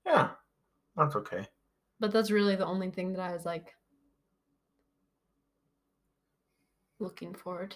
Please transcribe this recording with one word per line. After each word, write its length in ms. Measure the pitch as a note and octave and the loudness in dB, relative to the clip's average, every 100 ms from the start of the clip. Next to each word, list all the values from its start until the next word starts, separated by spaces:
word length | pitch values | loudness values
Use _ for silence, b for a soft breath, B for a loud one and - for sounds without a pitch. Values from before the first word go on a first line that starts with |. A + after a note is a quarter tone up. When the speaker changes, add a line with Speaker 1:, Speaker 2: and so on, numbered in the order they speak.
| F#4 | 4
Speaker 1:
Yeah, 280 | C#4+ - - _ _ _ _ _ - | 4 4 -2 _ _ _ _ _ 0
that's 200 | D3+ G#2+ | 2 0
okay. 320 | - F2+ G2+ _ _ _ _ - | -4 -6 -8 _ _ _ _ -4
Speaker 2:
But 120 | G#3+ | 0
that's 200 | A3 G#3 | 2 4
really 240 | G#3 G3+ F#3+ | 4 4 4
the 100 | E3+ | 0
only 240 | F#3+ F#3 | -2 -2
thing 240 | F#3 F#3 | -4 -4
that 80 | F#3 | -4
I 100 | F3+ | -4
was, 120 | E3+ E3+ | -4 -4
like, 300 | E3 E3+ - _ _ _ _ _ _ _ _ _ _ _ _ _ _ _ _ _ _ _ _ _ _ _ _ _ _ _ _ _ _ _ - | -6 -8 -20 _ _ _ _ _ _ _ _ _ _ _ _ _ _ _ _ _ _ _ _ _ _ _ _ _ _ _ _ _ _ _ -10
looking 340 | F#3 - E3+ | -10 -8 -14
forward 380 | F#3 F3+ F3+ G3 | -12 -8 -8 -8